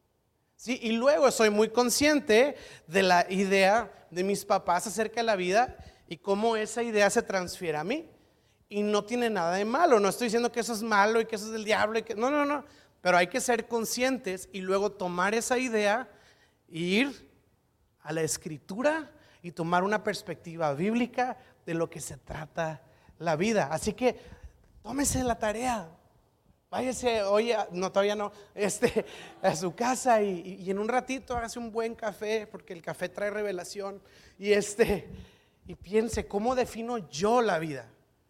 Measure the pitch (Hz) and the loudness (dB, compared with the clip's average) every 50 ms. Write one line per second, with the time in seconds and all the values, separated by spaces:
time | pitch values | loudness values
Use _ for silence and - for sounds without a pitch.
0 | _ _ _ _ _ _ _ _ _ _ _ _ - 208 254 220 220 220 226 226 | _ _ _ _ _ _ _ _ _ _ _ _ -6 -6 -4 -2 0 0 0 4
1 | 240 277 302 330 294 247 - - 226 214 208 208 220 220 220 240 247 240 - - | 4 4 4 6 4 4 6 6 4 4 6 4 2 4 4 2 2 2 2 4
2 | 285 302 302 285 - - 214 220 262 294 - - - - - - _ - 156 196 | 4 4 4 4 4 6 6 6 6 4 2 -6 -14 -20 -20 -20 _ -2 0 2
3 | 196 185 180 175 175 - 190 190 202 190 196 196 190 185 202 233 220 185 - - | 4 6 6 4 4 2 2 0 2 4 4 6 6 6 6 4 0 -4 -12 -20
4 | - _ 160 175 185 196 202 190 - - 208 190 - - 170 175 - 226 180 214 | -20 _ -4 -2 0 0 -2 -2 0 0 0 0 2 0 0 0 -2 -4 -2 -2
5 | 220 220 220 240 233 226 214 185 180 180 185 220 247 262 - - - - - _ | -2 -2 -2 -2 0 0 0 0 0 2 2 2 2 2 -4 -14 -20 -20 -20 _
6 | _ - 170 156 _ 196 196 202 220 233 226 220 214 214 - 240 233 233 220 208 | _ -14 -14 -10 _ -2 0 2 2 2 2 0 -2 -4 -4 -4 -4 0 4 4
7 | 202 202 202 233 226 - 196 190 180 175 - - 185 160 151 147 156 185 262 320 | 4 6 4 2 0 0 -2 -2 -2 -4 -8 -6 -4 -4 -2 -2 -2 -2 -4 -4
8 | 330 - - _ _ _ _ _ _ _ _ _ _ _ 208 202 208 208 214 208 | -6 -12 -20 _ _ _ _ _ _ _ _ _ _ _ -4 -2 0 2 2 0
9 | 202 214 240 247 240 226 214 190 165 170 175 196 208 220 240 294 349 339 247 214 | 0 0 -4 -2 -2 0 0 0 0 0 0 0 0 0 2 2 4 6 6 6
10 | 202 196 180 - 247 233 196 233 240 233 233 240 214 196 240 202 226 226 214 202 | 4 2 0 0 -2 0 0 0 0 0 -2 -4 -4 -4 -4 -6 -2 2 4 4
11 | 196 214 226 226 226 220 233 202 202 220 220 220 214 208 208 190 208 214 220 226 | 4 6 4 2 0 0 -6 -8 -8 -8 -8 -8 -2 0 2 2 2 0 0 -2
12 | 220 - 220 202 233 262 294 294 285 285 294 277 - - - - _ _ _ _ | -4 -4 -4 -2 0 0 2 2 0 0 -2 -4 -6 -12 -20 -20 _ _ _ _
13 | - 180 180 175 180 180 - 254 - - 240 226 226 - 233 233 220 208 - 240 | 0 4 4 4 4 2 0 -4 0 0 0 -2 -2 -4 -4 -4 -4 -4 -2 0
14 | 247 262 269 240 - 190 185 185 - - - 196 185 185 190 196 202 208 202 - | 0 0 0 -2 -4 -8 -8 -8 -10 -12 -12 -10 -2 0 0 0 0 -2 -2 -4
15 | 185 180 175 180 180 196 220 233 220 - 262 247 254 254 226 214 208 202 208 247 | -6 -4 -2 0 0 2 0 0 0 0 0 0 0 0 0 2 2 2 0 0
16 | 254 - - _ _ _ _ _ _ _ _ _ _ _ 175 160 170 175 190 214 | -2 -8 -16 _ _ _ _ _ _ _ _ _ _ _ -8 -6 -2 0 2 2
17 | 262 285 254 - - - _ _ _ _ _ _ _ _ _ _ _ _ _ _ | 2 0 -4 -10 -18 -20 _ _ _ _ _ _ _ _ _ _ _ _ _ _
18 | _ 147 156 165 160 151 - - - 175 156 135 - - 190 214 262 294 311 320 | _ -6 -4 -2 -2 -2 -2 -6 -8 -12 -14 -14 -14 -12 -8 -2 -2 0 -2 -2
19 | 294 - - - _ _ _ _ - 175 - - 170 165 175 180 185 202 214 208 | -6 -10 -18 -20 _ _ _ _ -16 -14 -8 -6 -2 0 2 2 2 2 0 -2
20 | 214 214 190 - - - 165 - - 175 160 165 165 151 139 139 175 208 226 240 | -2 -4 -6 -6 -8 -10 -12 -12 -12 -14 -6 -2 -2 -2 0 0 0 0 2 0
21 | 240 240 - - 247 254 226 - - - _ _ _ - 170 170 165 160 - 165 | 0 0 0 -2 -2 -2 -4 -10 -16 -20 _ _ _ -6 -2 -2 -2 -4 -4 -12
22 | - - 156 135 _ - - 156 156 147 _ 175 165 156 156 - - _ _ _ | -12 -12 -14 -14 _ -12 -10 -10 -10 -10 _ -6 -4 -4 -6 -10 -16 _ _ _
23 | _ - _ _ 160 170 156 147 185 226 226 202 151 135 160 160 - 220 - - | _ -20 _ _ -2 -2 0 2 2 2 2 2 2 0 -2 -2 -2 -4 -4 0
24 | 254 247 - - - - - - - - - _ _ _ _ - - 214 240 277 | 0 0 0 0 -10 -20 -20 -20 -20 -20 -20 _ _ _ _ -18 -12 -8 -4 -2
25 | 277 - - 262 254 247 226 - - 214 208 220 247 254 240 214 170 165 165 _ | -2 0 0 0 0 0 -2 -2 -2 -4 -2 -2 -2 -2 -2 -4 -6 -10 -16 _
26 | _ _ _ _ _ _ _ _ _ _ _ _ _ _ - 196 247 262 240 - | _ _ _ _ _ _ _ _ _ _ _ _ _ _ -4 -2 -2 -2 -4 -2
27 | 254 247 226 220 202 196 202 214 226 240 226 214 196 - 175 180 190 185 185 196 | -2 0 0 0 2 2 2 2 4 2 0 0 -2 -4 -4 -4 -4 0 2 2
28 | 202 208 208 208 208 202 - - - - _ - 208 190 - - 247 - - 220 | 2 2 0 -2 -4 -8 -8 -14 -20 -18 _ -2 -2 -2 0 2 0 2 2 0
29 | - - - - - - - - - 190 - 156 180 180 - - 240 254 254 240 | -4 -4 -12 -16 -18 -18 -12 0 0 0 0 0 -4 -6 -4 -2 -2 -2 -2 0
30 | - 262 233 214 208 202 185 170 170 185 196 196 185 185 196 196 208 226 247 254 | 2 4 4 4 4 0 -2 -4 -8 -12 -14 -10 -6 -4 -4 -2 -2 0 0 -2
31 | 247 247 262 269 - - 247 240 233 226 - 247 233 226 208 226 226 233 233 - | -2 -2 -8 -8 -6 -6 -6 -6 -6 -8 -8 -10 -10 -6 -4 -4 -4 -4 -6 -6
32 | - 214 185 - 214 208 220 220 208 214 - 180 - - 190 165 - 170 160 - | -8 -8 -8 -6 -4 -2 -2 -4 -4 -8 -14 -18 -14 -14 -16 -12 -10 -10 -6 -6
33 | 185 180 185 - 202 208 202 214 208 202 190 175 175 175 - 202 196 196 196 196 | -6 -8 -6 -4 -6 -4 -4 -4 -4 -4 -4 -6 -8 -10 -10 -10 -10 -10 -10 -14
34 | - - - - - - _ _ 196 208 202 202 202 - - - 226 156 208 170 | -18 -20 -20 -20 -20 -20 _ _ 2 4 4 4 4 0 2 2 2 4 4 -2
35 | - - - - - - _ _ _ _ _ _ _ 190 175 - - 170 196 220 | -2 -10 -16 -18 -18 -20 _ _ _ _ _ _ _ -18 -18 -18 -12 0 0 0
36 | 220 233 - 220 190 - - 202 214 247 262 254 240 - - 220 226 233 247 233 | 0 2 -2 -6 -6 -4 -4 -2 -2 0 0 0 -2 -2 -4 -8 -8 -6 -6 -6
37 | 170 - - 143 190 214 233 247 240 208 180 160 165 160 143 131 113 113 _ _ | -8 -10 -6 -2 0 2 4 4 4 2 0 -2 -2 -6 -8 -10 -12 -16 _ _
38 | _ _ _ _ _ _ | _ _ _ _ _ _